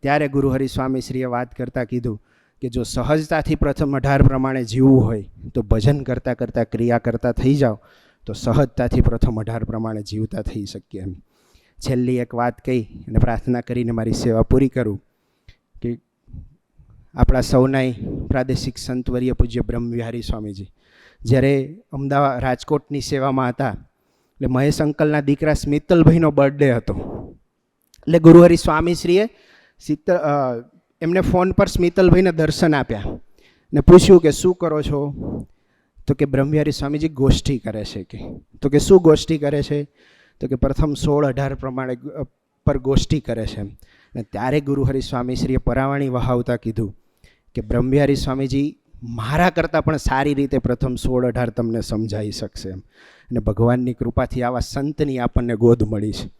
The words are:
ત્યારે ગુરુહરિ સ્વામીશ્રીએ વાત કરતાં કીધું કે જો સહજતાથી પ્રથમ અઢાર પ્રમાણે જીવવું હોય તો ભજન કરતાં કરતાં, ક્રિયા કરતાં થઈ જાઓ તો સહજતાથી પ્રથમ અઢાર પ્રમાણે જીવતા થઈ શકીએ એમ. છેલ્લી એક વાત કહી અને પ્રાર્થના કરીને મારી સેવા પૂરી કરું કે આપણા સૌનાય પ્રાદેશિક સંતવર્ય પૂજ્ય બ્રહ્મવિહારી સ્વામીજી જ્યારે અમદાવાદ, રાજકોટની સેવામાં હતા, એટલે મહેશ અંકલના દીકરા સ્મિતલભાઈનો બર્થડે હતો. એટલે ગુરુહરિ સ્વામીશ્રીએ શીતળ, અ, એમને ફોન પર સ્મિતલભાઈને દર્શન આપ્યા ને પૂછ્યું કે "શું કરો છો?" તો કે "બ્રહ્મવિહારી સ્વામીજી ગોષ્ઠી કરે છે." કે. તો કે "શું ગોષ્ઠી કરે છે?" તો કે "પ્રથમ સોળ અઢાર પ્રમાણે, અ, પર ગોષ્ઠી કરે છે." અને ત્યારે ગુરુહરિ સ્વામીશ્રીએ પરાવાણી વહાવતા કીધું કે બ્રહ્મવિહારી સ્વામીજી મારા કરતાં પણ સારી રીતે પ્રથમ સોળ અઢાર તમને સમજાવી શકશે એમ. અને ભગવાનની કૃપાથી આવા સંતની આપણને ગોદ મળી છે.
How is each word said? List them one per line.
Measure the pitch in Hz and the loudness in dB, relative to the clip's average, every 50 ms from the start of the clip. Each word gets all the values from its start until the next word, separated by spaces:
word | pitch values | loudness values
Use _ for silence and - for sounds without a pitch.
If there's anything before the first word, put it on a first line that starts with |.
| - | 0
ત્યારે | 139 143 147 147 | 0 0 0 0
ગુરુહરિ | 143 139 139 135 139 127 131 139 | 0 0 0 0 0 0 0 -2
સ્વામીશ્રીએ | 131 - - 131 131 131 131 120 - 120 127 127 | -2 -4 -4 -4 -2 -4 -6 -6 -8 -8 -6 -6
વાત | 127 120 120 123 117 - | -4 -4 -6 -6 -8 -8
કરતાં | - 127 120 - 131 123 | -10 -10 -8 -6 -8 -6
કીધું | - 123 123 117 117 107 107 _ _ _ _ _ _ _ _ | -4 -6 -6 -4 -6 -8 -8 _ _ _ _ _ _ _ _
કે | - 127 | -12 -6
જો | 117 123 117 | -6 -6 -6
સહજતાથી | - - 131 120 127 151 156 156 151 165 156 151 - 156 | -4 -6 -4 -2 0 -2 -2 -2 -2 -4 -4 -2 -2 -2
પ્રથમ | - - 143 139 - 156 139 139 | 0 0 -2 0 -2 -2 -2 -2
અઢાર | 135 117 139 139 139 - | -2 0 0 2 4 4
પ્રમાણે | - 135 131 131 135 131 131 120 | 4 4 2 -2 -2 -4 -4 -6
જીવવું | 110 107 127 131 135 131 127 110 | -4 0 2 4 6 6 6 4
હોય | 104 117 107 95 - - - - 123 - | 2 -2 -6 -8 -12 -20 -20 -20 -8 -6
તો | 123 | -6
ભજન | 107 101 113 113 101 135 143 147 131 | 0 0 0 2 2 2 0 0 -2
કરતાં | 127 123 123 - 127 123 | -6 -6 -6 -4 -6 -4
કરતાં, | - 123 117 - 127 113 | -4 -6 -6 -4 -4 -4
ક્રિયા | _ - 110 117 120 117 | _ -4 -4 0 0 0
કરતાં | 117 - 123 113 117 - 123 | 0 0 -2 -6 -4 -4 -4
થઈ | 117 - - 131 143 | -4 0 0 0 2
જાઓ | 143 139 120 107 - _ _ _ _ _ _ _ _ _ | 2 0 -2 -2 -4 _ _ _ _ _ _ _ _ _
તો | - 107 | -14 -14
સહજતાથી | - - 120 113 135 143 127 _ - 123 120 - 123 | -6 -4 0 2 2 2 0 _ -4 -4 -2 0 2
પ્રથમ | 120 120 117 113 - 127 113 | 2 2 2 2 0 0 0
અઢાર | 110 107 107 110 117 107 | -2 -6 -6 -6 -6 -6
પ્રમાણે | 107 113 110 113 113 110 107 | -6 -6 -6 -6 -6 -6 -8
જીવતા | 104 101 107 107 110 107 - 110 | -10 -8 -6 -6 -6 -6 -6 -8
થઈ | 104 - - 110 101 | -8 -8 -8 -8 -10
શકીએ | 95 - 98 _ _ - 98 | -10 -14 -16 _ _ -14 -12
એમ. | 92 95 90 - _ _ _ _ _ _ _ _ _ _ _ - - - | -12 -12 -12 -14 _ _ _ _ _ _ _ _ _ _ _ -12 -6 -4
છેલ્લી | 131 123 123 123 127 | -2 -2 0 0 -2
એક | 123 120 - - | -2 -4 -4 -4
વાત | 117 120 123 120 | -2 -2 -2 -4
કહી | - _ - 127 123 110 | -6 _ -4 -2 -2 -4
અને | - - - - - 110 - | -6 -14 -18 -14 -2 0 2
પ્રાર્થના | 117 120 113 110 - 127 123 120 | 2 2 0 -2 -2 -2 -2 -2
કરીને | - - 123 123 120 117 | -2 -4 -4 -4 -2 -2
મારી | 117 113 110 113 110 | -2 -2 -2 -2 -2
સેવા | - - 120 110 113 | -2 0 0 2 2
પૂરી | 113 - - 131 139 131 | 2 4 4 4 4 2
કરું | - 131 120 110 101 101 _ _ _ _ _ _ _ _ _ - _ _ _ _ _ - | 0 -2 -4 -4 -6 -8 _ _ _ _ _ _ _ _ _ -20 _ _ _ _ _ -12
કે | - 120 120 117 _ _ _ _ _ _ - - - - _ _ _ _ _ _ - _ - - _ _ _ | -10 -10 -10 -10 _ _ _ _ _ _ -20 -20 -20 -20 _ _ _ _ _ _ -20 _ -20 -20 _ _ _
આપણા | 127 123 - 131 127 | -2 0 2 2 0
સૌનાય | 123 - - 131 127 135 135 135 131 131 123 - - - - - - - | 0 0 2 2 2 2 0 -2 -2 -4 -4 -8 -10 -10 -10 -10 -6 -4
પ્રાદેશિક | - 131 127 131 127 120 - 135 - | -4 -4 -2 -2 -4 -4 -4 -8 -10
સંતવર્ય | - - - 127 123 120 - 123 123 127 127 123 | -10 -10 -8 -8 -6 -6 -4 -4 -2 -2 -4 0
પૂજ્ય | - 127 117 107 120 | 0 0 0 0 -6
બ્રહ્મવિહારી | 113 - - 120 120 120 117 120 117 117 117 120 | -4 -4 -4 -6 -6 -6 -6 -6 -8 -8 -10 -10
સ્વામીજી | 113 - 117 113 107 104 98 95 98 - _ _ _ _ _ _ _ - _ _ | -6 -6 -6 -6 -8 -10 -12 -12 -14 -18 _ _ _ _ _ _ _ -20 _ _
જ્યારે | - 113 127 131 127 135 143 139 131 143 160 214 _ _ | -2 2 2 4 4 2 2 0 -2 -4 -10 -20 _ _
અમદાવાદ, | - 135 139 139 139 139 143 139 131 123 123 | -10 -8 -4 -2 0 2 2 2 0 -2 -2
રાજકોટની | 131 127 - - - 151 143 _ _ 147 143 | -2 -4 -4 -2 -4 -4 -4 _ _ -8 -8
સેવામાં | 127 - 147 135 131 139 135 131 131 123 | -6 -4 -4 -2 -2 0 0 0 -2 -2
હતા, | 123 - 139 123 | -2 -2 -4 -4
એટલે | 98 - - _ _ _ _ _ _ _ _ _ _ _ 135 | -4 -8 -14 _ _ _ _ _ _ _ _ _ _ _ -4
મહેશ | 131 127 127 135 147 147 - | -2 0 0 0 0 0 0
અંકલના | 156 151 147 - 156 151 151 151 | -2 -2 0 0 0 0 0 0
દીકરા | 139 139 143 - 165 151 151 | 0 0 -2 0 0 -2 -2
સ્મિતલભાઈનો | - - 143 143 151 - _ 185 170 160 156 165 170 165 151 | -2 -2 -2 -2 -2 0 _ 4 6 6 6 6 6 2 2
બર્થડે | 143 147 139 139 143 143 143 135 120 | 2 2 2 2 2 2 2 2 2
હતો. | 117 - - 101 - - - - - - - - _ _ _ _ _ _ _ _ _ _ _ _ _ | 0 -2 -6 -8 -8 -8 -10 -10 -12 -14 -14 -20 _ _ _ _ _ _ _ _ _ _ _ _ _
એટલે | - - 165 170 | -4 2 2 8
ગુરુહરિ | 160 165 165 170 170 175 170 | 12 12 12 12 12 10 6
સ્વામીશ્રીએ | 160 - - 156 156 165 170 175 160 - 170 175 190 214 233 _ _ _ _ _ _ _ _ _ _ - | 4 2 0 0 0 0 -2 -2 -2 0 0 2 2 0 -2 _ _ _ _ _ _ _ _ _ _ -6
શીતળ, | - 151 - _ - 180 | -6 -6 -6 _ -2 0
અ, | 180 147 151 143 143 135 127 120 117 123 _ _ _ _ _ _ _ | 0 0 0 0 0 -2 -2 -4 -6 -10 _ _ _ _ _ _ _
એમને | 160 160 175 185 | -4 -2 0 0
ફોન | 180 - - 180 180 190 | 0 2 2 2 2 2
પર | 185 - 196 | 2 2 2
સ્મિતલભાઈને | 185 - - 175 175 - - 185 180 170 180 190 185 | 2 0 -2 -2 0 2 4 6 6 6 6 6 2
દર્શન | 165 160 160 151 156 - 185 165 151 | 0 0 -2 -2 0 0 0 2 2
આપ્યા | 143 123 - 117 101 98 - - - - _ _ _ _ _ _ _ _ _ - | 0 -2 -4 -6 -8 -6 -10 -10 -10 -16 _ _ _ _ _ _ _ _ _ -2
ને | 147 | 2
પૂછ્યું | - - 180 180 - - 196 175 | 6 10 10 10 10 10 8 8
કે | 160 151 | 8 6
"શું | 143 - - 185 180 | 0 2 0 -2 -2
કરો | _ 175 165 156 151 | _ -2 -2 -2 -2
છો?" | 139 - 147 143 143 143 139 - - - - - - _ _ _ _ _ _ _ _ _ _ - - | -4 -4 -4 -4 -6 -6 -8 -10 -10 -10 -8 -10 -12 _ _ _ _ _ _ _ _ _ _ -14 -4
તો | - 143 | -4 0
કે | - 147 | 0 0
"બ્રહ્મવિહારી | 139 131 135 139 143 151 151 147 151 | 0 0 -2 0 0 0 0 0 0
સ્વામીજી | 139 - 143 139 147 151 156 165 | -2 -4 -4 -4 -4 -2 -4 -4
ગોષ્ઠી | 151 131 131 135 127 - - - 143 117 | -2 2 4 4 4 4 2 -2 -4 -4
કરે | _ 107 107 110 104 | _ -6 -8 -8 -10
છે." | - - 107 90 | -10 -10 -14 -14
કે. | _ - 101 - - - - _ _ _ - | _ -14 -16 -14 -14 -16 -18 _ _ _ -4
તો | - 143 | -2 2
કે | 139 147 | 2 2
"શું | - - 196 185 | 6 8 6 8
ગોષ્ઠી | 170 160 151 147 - - 165 | 8 6 4 4 2 -4 -4
કરે | 147 147 143 147 143 139 | -2 -2 -2 -2 -2 -4
છે?" | - 147 147 143 - _ _ _ _ _ _ _ _ _ _ | -4 -4 -6 -6 -8 _ _ _ _ _ _ _ _ _ _
તો | - | -6
કે | 127 135 | -6 -2
"પ્રથમ | 123 - 135 135 - 147 151 147 | 0 0 0 2 0 0 0 0
સોળ | - - 156 143 147 147 | -2 -2 0 0 2 0
અઢાર | 139 127 131 139 139 139 | 0 -2 -2 -4 -6 -6
પ્રમાણે, | 131 127 131 127 131 131 127 127 | -8 -10 -8 -8 -6 -6 -6 -8
અ, | 120 123 147 - 160 139 - _ _ _ _ _ _ _ | -8 -10 -14 -12 -12 -12 -12 _ _ _ _ _ _ _
પર | - 143 | 0 0
ગોષ્ઠી | 135 127 131 139 131 - - - 151 | 2 0 2 2 2 2 0 -4 -4
કરે | - - 117 110 113 | -2 -6 -6 -6 -6
છે." | 110 - - | -8 -8 -8
અને | 101 101 - - - _ _ _ _ _ _ 131 107 | -10 -12 -12 -18 -20 _ _ _ _ _ _ -12 -12
ત્યારે | _ - 101 110 127 135 151 | _ -10 -6 -4 -2 -2 -2
ગુરુહરિ | 143 139 139 139 135 127 131 131 | 0 -2 -2 0 0 0 0 -2
સ્વામીશ્રીએ | 123 - - 123 123 123 127 123 - - 131 | -4 -4 -6 -6 -4 -4 -4 -4 -2 -2 -2
પરાવાણી | 127 - - 120 131 131 135 139 139 143 135 | 0 0 0 0 0 -2 -2 -2 -2 -2 -2
વહાવતા | 123 123 127 131 123 123 120 - 120 | -2 -2 0 0 0 -2 0 -2 -4
કીધું | 117 _ 113 107 113 110 98 101 _ _ _ _ _ - _ _ _ _ _ _ | -4 _ -6 -4 -4 -6 -6 -8 _ _ _ _ _ -20 _ _ _ _ _ _
કે | - | -10
બ્રહ્મવિહારી | 113 107 117 120 123 131 135 143 143 139 143 | -6 -2 0 0 0 2 2 2 4 2 2
સ્વામીજી | 135 - 139 131 135 135 131 131 139 143 151 - _ _ _ - - - | 0 0 -4 -4 -4 -4 -2 -2 -2 -2 -2 -6 _ _ _ -20 -18 -14
મારા | 123 117 113 110 117 143 156 175 185 | -12 -10 -8 -6 -4 0 2 2 2
કરતાં | 175 170 160 165 - 156 143 | 2 0 -4 -2 -2 0 0
પણ | 160 160 | 0 -2
સારી | 139 - - 135 131 139 147 147 | 0 -2 0 0 0 0 0 0
રીતે | 135 143 131 - | -2 -2 -2 -2
પ્રથમ | 131 - - 123 - - 131 123 | -2 -2 -2 -2 -2 -2 -4 -4
સોળ | - - 139 127 123 127 | -4 -4 -2 0 0 0
અઢાર | 123 113 123 123 113 | 0 -2 -2 -4 -4
તમને | 107 - 117 113 113 113 | -4 -4 -4 -2 -4 -4
સમજાવી | 101 - 117 107 110 113 101 107 104 104 | -4 -4 -4 -4 -4 -4 -6 -6 -8 -8
શકશે | 101 - 110 98 _ - - 95 | -8 -10 -12 -12 _ -14 -12 -12
એમ. | 95 95 - _ _ _ - - _ _ _ _ | -12 -14 -16 _ _ _ -20 -20 _ _ _ _
અને | 120 120 | -6 -2
ભગવાનની | 107 110 104 101 117 120 123 123 123 123 117 | -2 -2 0 2 2 2 2 2 0 -4 -4
કૃપાથી | _ 117 117 117 - 127 - - 127 123 | _ -6 -4 -2 -2 -4 -2 -4 -4 -4
આવા | 120 127 123 | -2 -2 -4
સંતની | - - - 156 139 147 151 - 151 143 131 127 | -6 -4 -6 -6 -6 -6 -4 -4 -4 -4 -2 -2
આપણને | 120 117 - - 120 120 117 | -4 0 0 0 -2 0 -2
ગોદ | 104 117 120 117 117 107 | 2 4 4 4 4 2
મળી | 107 110 104 107 107 | -4 -2 -4 -4 -6
છે. | 98 - - - - _ | -6 -8 -10 -12 -16 _